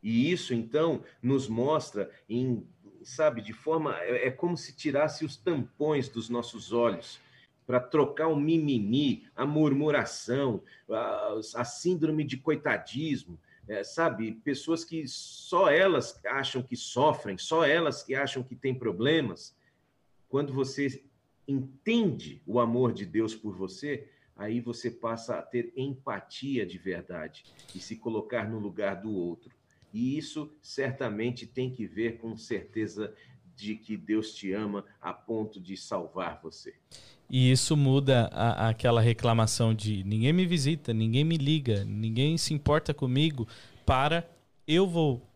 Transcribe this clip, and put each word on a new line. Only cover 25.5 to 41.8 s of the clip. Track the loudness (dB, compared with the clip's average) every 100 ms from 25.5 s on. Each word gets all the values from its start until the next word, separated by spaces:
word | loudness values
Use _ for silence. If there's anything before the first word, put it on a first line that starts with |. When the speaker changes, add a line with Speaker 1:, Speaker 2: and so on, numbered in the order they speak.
| -4 -4 -6
Speaker 1:
empatia | -6 -6 -6 -8 -8 -10 -4 -2
de | -4 -6
verdade | -6 -6 -6 -10 -10 -14 -20 _ -18
e | -16
se | -12 -8
colocar | -4 -4 -4 -4 -4
no | -6
lugar | -6 -4 -4 -4
do | -6
outro. | -4 -4 -6 -14 _ _ _ _
E | -4 -2 -2
isso | -6 -10 -10 -14
certamente | -12 -4 -4 -2 -4 -2 -4 -4 -10
tem | -6 -6
que | -4 -8
ver | -4 -4 -4
com | -10 -12
certeza | -6 -6 -6 -4 -4 -4 -10 -10 -20 -20 -20 -14
de | -8
que | -8 -8 -10
Deus | 0 0 0
te | -8 -6
ama | -4 -4 -6 -10 _
a | -12
ponto | -12 -6 -6 -6 -10
de | -14 -14
salvar | -6 -6 -6 -6 -6 -6
você. | -14 -14 -18 -20 _ -20 -20 -20 _
Speaker 2:
E | 4 6
isso | 6 4 4
muda | 6 6 6 4 4
a, | 2 0 2 2
aquela | 2 4 6
reclamação | 6 4 4 4 4 4 2
de | 2 0 -2
"ninguém | 0 2 4
me | 4 4
visita, | 2 2 0 0
ninguém | 0 2 4
me | 4 2
liga, | 2 2 2 0